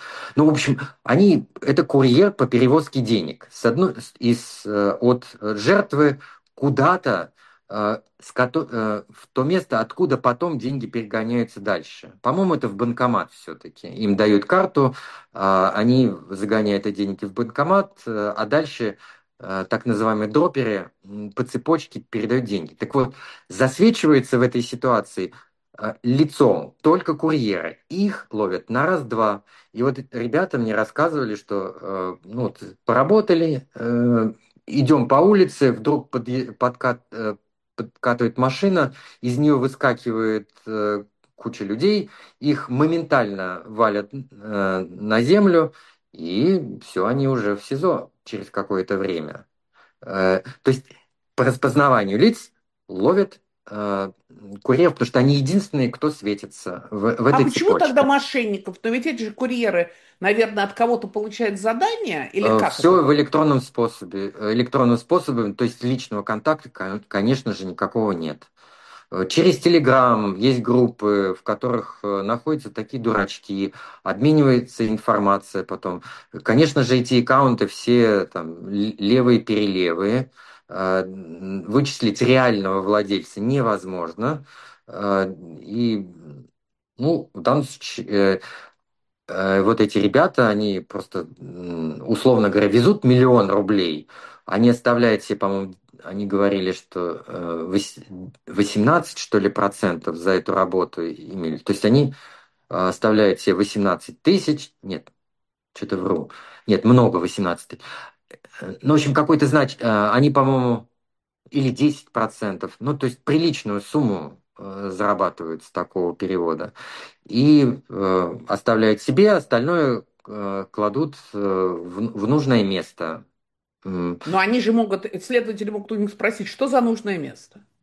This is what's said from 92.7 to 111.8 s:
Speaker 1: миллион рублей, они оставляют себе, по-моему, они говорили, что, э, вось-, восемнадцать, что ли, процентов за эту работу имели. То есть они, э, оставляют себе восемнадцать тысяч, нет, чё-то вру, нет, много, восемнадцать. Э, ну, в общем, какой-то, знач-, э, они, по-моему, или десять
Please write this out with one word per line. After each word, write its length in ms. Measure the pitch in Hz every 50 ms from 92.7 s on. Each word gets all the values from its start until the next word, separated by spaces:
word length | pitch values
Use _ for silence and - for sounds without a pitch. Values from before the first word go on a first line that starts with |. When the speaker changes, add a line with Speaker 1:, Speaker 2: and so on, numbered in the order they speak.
| 98 120 120 185 202 208 -
Speaker 1:
миллион 440 | 131 123 123 127 127 123 120 101 95
рублей, 560 | 98 101 101 92 107 98 90 82 78 76 76 - - - - - - - _
они 240 | - - - 117 120
оставляют 520 | 120 120 - 123 123 120 120 117 110 104 -
себе, 140 | - 104 -
по-моему, 360 | - 98 98 98 98 95 92 - _ _ _ - -
они 240 | - 95 101 104 98
говорили, 440 | 101 98 101 98 101 98 92 92 92
что, 500 | - - _ - 92 87 85 82 80 - -
э, 380 | - 90 87 85 82 82 80 85
вось-, 320 | 92 101 101 - - - - - 98 90 92 - - _ _ -
восемнадцать, 720 | - 101 101 101 - 104 104 127 160 175 - - - -
что 200 | - - - 104
ли, 100 | 98 101
процентов 680 | 101 - 98 98 - - - 95 85 80 - - 78 82
за 140 | 85 95
эту 220 | 95 90 78 - 92
работу 480 | 95 95 92 90 92 87 - - - 85 82
имели. 480 | 78 - - - 90 95 85 80 80 78
То 160 | - - 101
есть 120 | - -
они, 280 | - 123 143 147 139 139 - - - - - _ _ _ _ _ _
э, 60 | 85 87 92 92
оставляют 520 | 90 - - 110 107 107 107 98 95 -
себе 140 | - - 92
восемнадцать 640 | 87 104 101 - 104 101 98 90 80 - - - - -
тысяч, 500 | 151 196 185 - - 151 143 - - _ _ -
нет, 280 | - 92 71 - - _ _ _ _ _ _ _ _ _ _ _ _ _
чё-то 220 | - - - 101 92
вру, 340 | 90 92 92 80 - - - - - - - - _ -
нет, 180 | 104 - -
много, 320 | 110 123 127 120 98 - 90
восемнадцать. 600 | 85 92 - - 98 90 85 - - - - - - - - - - - - _ _ _ - - - - - -
Э, 140 | - 92 95 - -
ну, 100 | 135 156
в 40 | 151
общем, 160 | 143 139 139
какой-то, 320 | 156 151 - 160 151 156 135
знач-, 300 | 123 151 139 139 - -
э, 300 | - 117 107 104 104 107 107
они, 180 | 123 143 147
по-моему, 580 | 139 139 135 135 135 131 127 123 120 113 - _ _ _ _ _ _ _ _ _ _ _ _ _
или 180 | - 143 139 131
десять 400 | 120 -